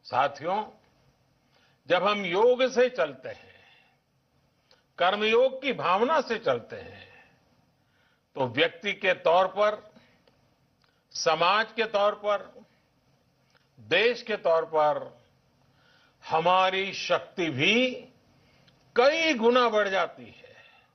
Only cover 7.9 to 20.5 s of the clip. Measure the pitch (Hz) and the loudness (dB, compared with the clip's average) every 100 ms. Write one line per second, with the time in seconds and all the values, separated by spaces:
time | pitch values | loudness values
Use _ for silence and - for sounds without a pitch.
7.9 | _ _ _ _ - 127 117 165 - 202 | _ _ _ _ -6 -4 0 0 0 -10
8.9 | 190 190 180 - 170 185 190 208 208 - | -4 -2 0 2 4 2 0 0 -2 -14
9.9 | - _ _ _ _ _ _ _ _ _ | -20 _ _ _ _ _ _ _ _ _
10.9 | _ _ - 170 160 170 208 220 - 220 | _ _ -4 -2 2 2 2 -2 -4 -4
11.9 | 208 202 208 208 202 - - - _ _ | 0 0 -2 -4 -4 -6 -20 -20 _ _
12.9 | _ _ _ _ _ _ _ _ _ 107 | _ _ _ _ _ _ _ _ _ -2
13.9 | 170 226 240 - 208 180 165 156 156 151 | 0 2 -2 -6 -4 0 0 0 0 2
14.9 | 139 131 - _ _ _ _ _ _ _ | 0 -6 -18 _ _ _ _ _ _ _
15.9 | _ _ _ - 160 170 185 185 190 196 | _ _ _ -4 0 2 4 2 0 -6
16.9 | 175 - 165 - - 165 131 165 226 254 | -8 -2 -2 -2 -6 -4 0 2 2 0
17.9 | 254 - _ _ _ _ _ _ _ _ | -4 -16 _ _ _ _ _ _ _ _
18.9 | - 262 320 320 262 226 247 240 214 202 | 2 2 4 0 2 2 4 2 2 0
19.9 | 190 165 - 117 - - | 0 -4 -6 -20 -20 -20